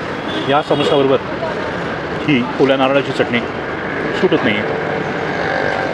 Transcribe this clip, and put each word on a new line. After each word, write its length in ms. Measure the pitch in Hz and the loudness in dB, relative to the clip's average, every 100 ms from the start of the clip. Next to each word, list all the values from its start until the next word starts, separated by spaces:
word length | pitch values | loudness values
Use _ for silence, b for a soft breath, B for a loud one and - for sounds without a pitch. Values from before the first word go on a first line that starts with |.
| - - - - 135 | -6 -6 -4 -4 2
या 140 | 143 | 2
समोसाबरोबर 540 | 156 147 143 147 135 131 - - 165 - - - - - - - - | 2 2 4 4 4 2 0 -6 -4 -4 -4 -6 -6 -6 -6 -2 2
ही 140 | 131 127 - | 2 2 2
ओल्या 160 | 135 135 | 4 4
नारळाची 360 | 131 139 135 | 4 4 2
चटणी 280 | 135 107 117 110 - - - - - - - | 0 0 0 -2 -4 -6 -6 -4 -4 -2 0
सूट 100 | 185 | 2
होत 140 | 156 | 4
नाही 120 | 127 104 | 2 0
आहे, 100 | 107 - - - - - - 50 50 50 50 50 50 | 0 -2 -2 -2 -4 -4 -4 -2 -2 -2 -2 -2 -2